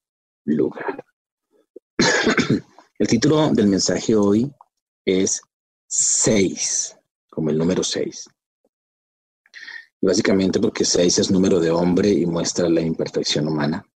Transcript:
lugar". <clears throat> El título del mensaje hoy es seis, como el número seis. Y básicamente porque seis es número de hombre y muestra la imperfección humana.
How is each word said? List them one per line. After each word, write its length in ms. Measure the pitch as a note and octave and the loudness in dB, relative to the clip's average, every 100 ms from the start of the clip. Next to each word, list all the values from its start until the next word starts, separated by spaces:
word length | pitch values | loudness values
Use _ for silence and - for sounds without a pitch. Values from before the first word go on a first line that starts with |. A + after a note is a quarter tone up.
| _ _ _ _ - | _ _ _ _ -4
lugar". 600 | - - - - - - _ _ _ _ _ _ - _ - | 0 -2 -4 -10 -10 -16 _ _ _ _ _ _ -20 _ 0
<clears throat> 720 | B4+ - - - - G#2 - - _ - | 0 2 0 0 0 -2 -4 -20 _ -6
El 80 | G#2 | 0
título 440 | A#2 D3 D#3 D3+ | 2 2 2 2
del 160 | A#2 G#2 | 2 2
mensaje 480 | F#2+ - F2 - A2 | 2 0 -2 2 2
hoy 360 | G2+ G#2+ C#3 - _ _ _ _ - | 4 2 0 -8 _ _ _ _ -2
es 360 | F#2 G2+ - - _ _ _ _ | 0 0 -4 -10 _ _ _ _
seis, 1080 | - - - - A#2+ D#2 - - - - - _ _ _ | -2 -2 0 2 2 0 -2 -6 -4 -6 -14 _ _ _
como 220 | - D#2 | -6 -2
el 60 | D#2 | 0
número 260 | E2+ F2 | 0 0
seis. 440 | - - - - - _ _ _ _ _ _ _ _ _ _ _ _ - - - - _ | -2 -4 -6 -10 -18 _ _ _ _ _ _ _ _ _ _ _ _ -20 -18 -18 -20 _
Y 60 | F#2+ | 0
básicamente 520 | F2+ - G2 F#2+ F#2+ | 2 2 2 2 0
porque 240 | G#2 - | -2 -2
seis 360 | - - F2 G#2 | -2 2 2 2
es 100 | - | 2
número 300 | F#2+ F#2 F2 | 2 2 2
de 100 | E2 | 2
hombre 400 | E2+ F2+ F2+ G2+ | 0 2 2 2
y 160 | E2+ E2+ | 2 0
muestra 420 | E2+ E2 - E2+ | -2 -4 -2 0
la 120 | E2 | 0
imperfección 680 | E2 D#2+ - - D2 D2+ D2+ | 0 -4 -4 -4 -2 -2 -2
humana. 380 | D#2 D2 E2 - | -2 -2 -4 -10